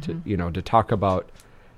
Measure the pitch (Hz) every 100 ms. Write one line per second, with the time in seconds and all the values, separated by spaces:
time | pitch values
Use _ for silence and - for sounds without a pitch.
0 | 170 165 - 95 85 85 - 113 107 107
1 | 98 92 - - - - -